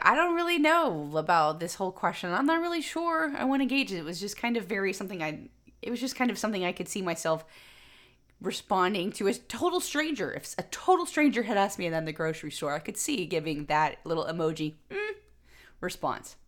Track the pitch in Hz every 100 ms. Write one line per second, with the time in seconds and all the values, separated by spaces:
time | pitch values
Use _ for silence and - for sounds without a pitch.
0 | 185 269 349 339 339 339 302 339 294 160
1 | 147 156 156 170 151 156 170 - 190 -
2 | 180 - 180 185 285 330 339 339 - 320
3 | 339 320 311 285 262 269 254 277 202 180
4 | 156 170 202 - 240 233 180 202 196 190
5 | 196 190 156 151 - _ - - - 233
6 | 254 - 247 - 220 202 180 180 175 208
7 | 180 165 160 160 - - - - - -
8 | - _ _ - 185 - - 190 180 202
9 | 190 - 202 233 - 233 339 349 - 294
10 | 311 247 156 - - - - - - 359
11 | 339 311 294 220 220 202 202 - 170 160
12 | 160 156 160 160 151 - 147 147 - -
13 | - 262 160 165 156 147 147 151 151 -
14 | 160 160 156 165 160 156 156 - - 381
15 | 427 403 _ _ _ - - - 180 -
16 | 143 - - -